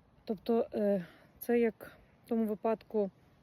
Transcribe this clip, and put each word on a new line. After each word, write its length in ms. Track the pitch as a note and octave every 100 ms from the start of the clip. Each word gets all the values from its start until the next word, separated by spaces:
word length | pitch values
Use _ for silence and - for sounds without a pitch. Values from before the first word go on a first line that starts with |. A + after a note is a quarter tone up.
| _ _
Тобто, 420 | - G#3 - A3+ -
е, 320 | A#3+ G3+ G3+ E3+ - - -
це 220 | - A#3+
як 320 | A3+ - - - - _
в 40 | -
тому 160 | A3+
випадку, 640 | A3 G#3+ A3+ A3 - G#3+ G3 - _ _